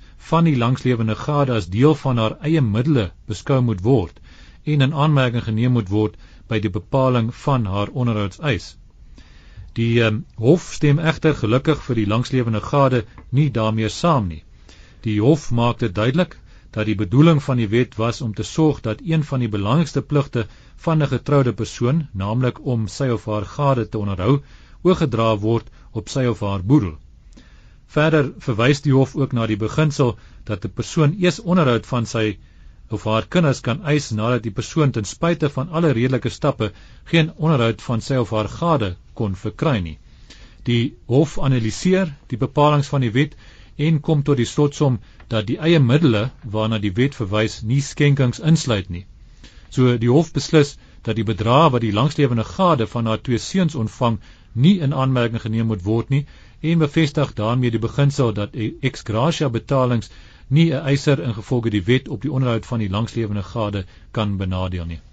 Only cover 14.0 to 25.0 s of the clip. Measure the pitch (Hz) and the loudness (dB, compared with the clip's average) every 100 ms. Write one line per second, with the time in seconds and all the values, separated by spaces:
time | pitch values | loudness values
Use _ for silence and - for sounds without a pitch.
14 | 175 143 95 78 - - - - - - | 0 2 0 -6 -16 -20 -20 -20 -20 -10
15 | 113 104 113 151 - 120 117 117 117 95 | -4 0 4 2 2 0 0 0 -2 0
16 | 113 147 175 - - - - 110 107 101 | 0 0 -2 -4 -20 -20 -12 -6 -2 -2
17 | 101 123 165 151 143 127 107 113 123 - | 0 2 4 2 0 -2 0 0 -2 -2
18 | 117 - 123 104 107 - 156 135 113 107 | -4 -4 -6 -8 -6 0 0 0 -4 -6
19 | 214 160 143 135 117 104 101 143 160 139 | -2 -2 -2 -2 -2 -2 0 0 0 -2
20 | - 147 135 - 110 - - - - 156 | -2 -2 -2 -4 -6 -10 -20 -8 -2 0
21 | 139 123 - 143 127 101 113 - 120 160 | 0 -2 0 2 2 0 -6 -2 0 0
22 | 143 95 98 117 127 - 151 120 104 - | -2 -6 -4 0 -2 -2 -4 -2 -2 -4
23 | 135 113 - 107 98 - 143 127 107 110 | -2 -2 -4 -6 -6 -2 0 0 -2 -4
24 | 101 92 98 143 - - - - 175 185 | -4 -2 2 0 -2 -20 -20 -4 0 2